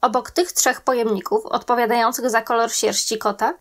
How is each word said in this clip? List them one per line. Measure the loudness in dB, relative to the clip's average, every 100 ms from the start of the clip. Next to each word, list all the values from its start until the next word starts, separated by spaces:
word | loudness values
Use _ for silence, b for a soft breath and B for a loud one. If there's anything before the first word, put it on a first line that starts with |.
Obok | 2 0 -4
tych | -2 -2
trzech | 0 0 0
pojemników, | 0 0 0 -2 0 -2 -2
odpowiadających | -6 0 0 2 2 2 0 0
za | 0
kolor | 0 0 0
sierści | 0 0 0 -2 -2
kota, | -2 0 -2 -2